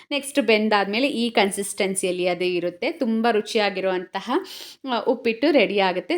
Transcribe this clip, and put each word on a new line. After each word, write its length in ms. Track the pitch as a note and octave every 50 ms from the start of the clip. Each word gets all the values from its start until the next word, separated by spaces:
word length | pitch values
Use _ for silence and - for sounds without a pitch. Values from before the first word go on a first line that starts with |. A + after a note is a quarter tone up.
| - _
ನೆಕ್ಸ್ಟ್ 280 | C#4+ C#4 C#4 - - C#4+
ಬೆಂದಾದ್ಮೇಲೆ 680 | A3 A3 A3 G#3+ G#3+ G#3+ G#3 G3+ G3 G3 G#3 A#3 C#4
ಈ 220 | C#4+ - A#3 A#3+ A3+
ಕನ್ಸಿಸ್ಟೆನ್ಸಿಯಲ್ಲಿ 1000 | - A#3 F#3+ G3+ - G3 G3+ - - - G3+ F#3+ F#3+ - G3+ F3+ F3+ F3+ F3+
ಅದು 180 | F3+ F3 F3 F#3
ಇರುತ್ತೆ. 460 | F3+ F3+ F3 F3 F3 F3 - A#3+ D#4
ತುಂಬ 360 | - - C4 A3+ A3+ A3+ A3+ A#3
ರುಚಿಯಾಗಿರುವಂತಹ, 1000 | A3 G#3 G#3 - - A3 G3+ G3+ F#3+ F#3 F#3+ F#3+ F#3 F3+ F3+ - - F#3+ - A3+ C4+ F#4+ - - - - - - - - - C4+
ಆ, 80 | A#3+ A3
ಉಪ್ಪಿಟ್ಟು 520 | - - C4 - - A#3 A3+ A3+ C#4+ E4
ರೆಡಿ 280 | D4+ C4 G3 F3 G3+ G3+
ಆಗುತ್ತೆ. 340 | F#3+ F#3 F3 F#3 - - E4+